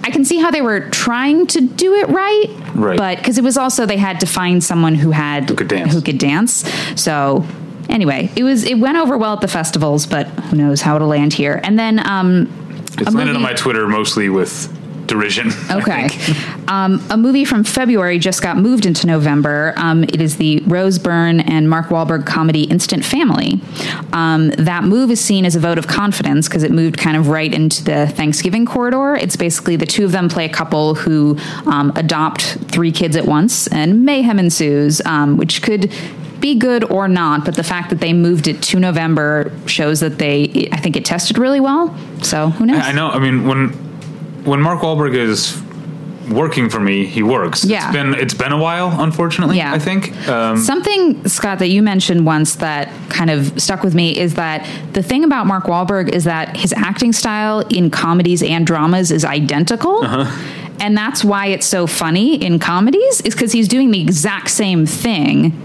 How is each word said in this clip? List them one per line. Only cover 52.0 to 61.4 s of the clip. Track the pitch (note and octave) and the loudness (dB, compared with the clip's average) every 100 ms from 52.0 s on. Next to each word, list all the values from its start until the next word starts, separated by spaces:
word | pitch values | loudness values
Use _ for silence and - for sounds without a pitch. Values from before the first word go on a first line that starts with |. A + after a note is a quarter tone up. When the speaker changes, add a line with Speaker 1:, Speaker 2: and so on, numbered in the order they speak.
| - F3 D#3+ | 2 2 4
Speaker 1:
once | D#3 D3+ - | 2 0 -2
that | E3 D3+ C#3+ - - | -4 -4 -6 -10 -10
kind | - E3 | -2 0
of | D3+ C#3 E3+ | 0 0 -2
stuck | - F#3+ | -4 0
with | G3 | 0
me | E3 E3+ - | 2 2 0
is | F3 D#3 | -2 -2
that | E3 D#3 - - - | -4 -4 -8 -12 -6
the | - | -4
thing | F#3 B3+ | -2 2
about | D#4+ C4 G3 | 2 2 2
Mark | F#3+ F#3 | 0 0
Wahlberg | F3 F3+ G3 F3+ | 0 0 0 0
is | F3+ | 0
that | E3 D#3+ D#3+ - | 0 -2 -4 -4
his | F3+ - | -4 -2
acting | A3 G#3+ A#3+ | -2 0 2
style | A3+ A#3+ G#3+ G#3+ G#3+ - | 2 0 -2 -2 -2 -2
in | F3+ E3+ | 0 0
comedies | - E3 F3 F3 F3 | 0 0 2 2 2
and | D3+ E3 E3 | 0 0 0
dramas | E3 D#3 F#3 F3+ | 2 2 2 2
is | D#3+ D3 | 0 0
identical. | C#3+ C#3+ D3 F3 A#3 E4+ G4+ | 0 0 0 0 0 0 0
Speaker 2:
Uh-huh. | B2+ B2+ C3+ - - - - - | 0 -2 -2 -6 -12 -12 -14 -8
Speaker 1:
And | G#3 G#3 | 0 0
that's | G#3+ - | 0 -2
why | G#3 G3+ | 0 0